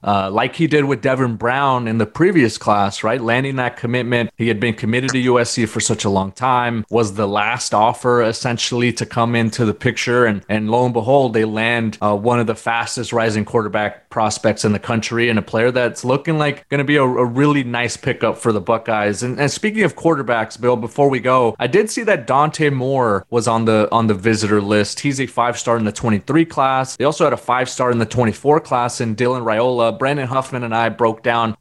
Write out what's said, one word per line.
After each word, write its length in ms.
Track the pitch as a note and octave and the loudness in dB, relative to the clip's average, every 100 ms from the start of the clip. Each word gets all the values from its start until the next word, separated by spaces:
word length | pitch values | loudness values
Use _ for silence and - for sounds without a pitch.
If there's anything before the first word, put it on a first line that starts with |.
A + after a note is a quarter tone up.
uh, 260 | G2 G2+ F#2+ | -2 0 0
like 260 | G2+ C3 - | -2 -2 0
he 120 | E3 | 2
did 160 | D3+ | 2
with 180 | C#3+ B2+ | 2 0
Devin 360 | C3+ C3 B2+ A2+ | 0 0 0 0
Brown 500 | A#2+ C3 C#3+ B2+ A#2 | -2 0 0 0 -2
in 100 | A2+ | -2
the 80 | G#2+ | -2
previous 520 | - F3 F3+ A#2 - | 2 2 4 2 0
class, 440 | - G#2 G2 - | 0 2 2 0
right? 200 | G#2+ B2+ | -2 -2
Landing 340 | A#2 A#2+ C#3 C3+ | 0 0 0 -2
that 220 | B2 - | -4 -4
commitment. 540 | A#2 B2 A#2+ A#2+ A2+ - | -4 -2 0 0 -2 -2
He 120 | A#2 | -2
had 100 | G#2+ | 0
been 140 | A#2+ | 0
committed 380 | G#2+ A2 A#2+ B2+ | -2 -2 -2 0
to 80 | C3 | 0
U 200 | B2 B2 | 2 2
S 120 | A#2 | 2
C 140 | - A2 | -2 -2
for 140 | A#2 | -2
such 240 | - - | -2 -2
a 60 | G#2+ | 0
long 240 | G2 F#2+ | 0 -2
time, 520 | - B2+ B2 A#2+ A#2 G#2+ | -4 0 0 0 -4 -2
was 240 | A2+ A2 | 0 0
the 140 | G2 G2+ | -2 -2
last 460 | G2+ G#2 A#2+ - | 0 -2 -4 -2
offer 480 | G#2+ A2 A#2+ B2+ A#2+ | 2 2 2 0 2
essentially 680 | A2 A2 C3 A#2 - B2 A#2+ | 2 -2 -4 -4 -4 0 -2
to 120 | A#2 A2 | -2 -4
come 280 | - A#2 A#2+ | -2 0 2
into 280 | A2+ - | 0 0
the 100 | A2+ | -2
picture. 520 | G#2 B2+ A2+ - B2 A#2 | 0 -4 -2 0 2 2
And, 180 | G2+ - | 0 -2
and 200 | G#2+ G#2+ | -4 0
lo 140 | A#2 | 0
and 100 | B2 | 2
behold, 400 | A#2 A2 C#3 B2+ | 0 2 2 4
they 120 | A2+ A2 | 2 0
land, 520 | G#2+ A2+ A#2+ A2+ G#2 | 0 0 0 -2 -2
uh, 160 | G#2 G#2 | 0 0
one 220 | A2 A#2+ | 2 0
of 60 | A2+ | 0
the 80 | A2 | -2
fastest 580 | - A#2 A2+ - A2+ | -2 -4 -4 -6 -4
rising 320 | A#2 A2+ G#2+ G2+ | 0 0 0 0
quarterback 640 | A#2+ G#2 G#2+ G#2 - _ | -2 0 -2 -2 -6 _
prospects 560 | - G#2+ - A2+ G#2 A2 | -2 -2 0 -2 0 0
in 80 | |
the 60 | G2+ | -2
country 500 | - A2+ - A#2 A#2+ | -2 -4 -2 0 2
and 100 | A2 | 0
a 20 | |
player 300 | F2+ A2+ A#2 | 0 0 2
that's 320 | B2 A#2+ A2 | 2 -2 -2
looking 340 | B2 C#3 D3+ D#3 | -2 -2 0 -2
like 300 | D3 C#3+ - | -2 -4 -4
gonna 160 | C#3+ | -4
be 140 | C#3 D3 | 2 2
a, 60 | |
a 220 | C3 B2 B2 | 2 2 0
really 380 | A#2+ D3 C#3+ | 2 2 2
nice 320 | A#2+ A#2+ A#2+ - | 0 -2 -4 -4
pickup 420 | - A#2+ - - | -6 0 -2 0
for 140 | B2 | 0
the 80 | G#2 | 0
Buckeyes. 640 | F2+ A2+ A#2 A2 G#2 G2+ | 2 0 2 0 0 -2
And, 160 | B2 B2 | -4 -2
and 100 | C#3+ | -2
speaking 340 | - G#3+ G#3+ | -2 -4 0
of 120 | F3+ - | 0 0
quarterbacks, 640 | E3 D3+ A#2+ A#2 A2+ - | 0 0 0 -2 -2 -2
Bill, 160 | B2 B2 | 0 0
before 340 | A2+ - C#3+ | -2 0 2
we 120 | C3 | 2
go, 340 | B2 C3 A#2+ - | 2 4 2 0
I 80 | B2+ | 0
did 220 | F#3+ G#3+ | 2 0
see 140 | - | -2
that 240 | A3 F#3 A2+ | 0 0 2
Dante 440 | C3+ D3+ - D3+ | 2 2 2 0
Moore 520 | C3+ B2+ C3+ A#2+ G2 - | 0 -2 0 2 0 0
was 180 | A#2+ A2+ | 0 2
on 180 | A2+ A2+ | 2 4
the, 220 | A2 G#2+ | 4 4
on 160 | A#2 A2 | 2 2
the 60 | |
visitor 480 | G2+ G#2 A2 G#2+ G#2 | 2 2 0 2 0
list. 380 | G2+ G#2 G2+ - | 2 2 0 -2
He's 220 | C#3+ C3+ | -4 -2
a 60 | B2+ | -4
five-star 500 | - A#2+ A#2+ - A#2 | 0 -2 -2 0 0
in 80 | G#2+ | 0
the 60 | |
twenty-three 540 | G#2+ A#2+ G#2 - D3+ E3 | -2 0 0 2 0 2
class. 500 | - C3+ C3 C3 - | 0 0 0 -4 -2
They 100 | C3+ | -2
also 180 | D#3 | 2
had 100 | D#3 | 0
a 40 | A#2+ | 0
five-star 540 | - B2 B2+ - B2+ | -2 -2 -2 -2 0
in 80 | A#2+ | 0
the 60 | A2 | 0
twenty-four 560 | A#2+ A#2 G2 C3+ D#3 | 0 0 0 2 2
class 380 | - B2+ A#2+ - | 2 -2 -2 -2
in 160 | A#2 G#2+ | -4 0
Dylan 280 | B2 B2+ | 0 0
Raiola. 540 | A2+ A2 B2 B2 A2+ G#2+ | 0 0 2 2 0 0
Brandon 280 | C3 D3 C3 | -2 -2 -2
Huffman 360 | C3+ B2+ B2+ | -4 -4 -6
and 100 | A#2+ | -4
I 160 | A2+ A2+ | 0 -2
broke 320 | G#2+ A#2 A2 | 0 0 0
down 340 | B2 A#2 A2+ G#2+ | -2 0 0 -2